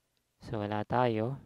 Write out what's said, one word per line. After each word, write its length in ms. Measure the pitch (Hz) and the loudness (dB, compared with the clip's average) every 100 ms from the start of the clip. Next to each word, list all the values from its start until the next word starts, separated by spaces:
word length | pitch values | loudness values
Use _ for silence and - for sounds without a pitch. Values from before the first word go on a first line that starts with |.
| _ _ _ _ - | _ _ _ _ -8
So, 160 | 110 | -4
wala 240 | 104 107 107 | -2 -2 0
tayo. 480 | 123 127 110 113 139 | 2 2 2 -2 -4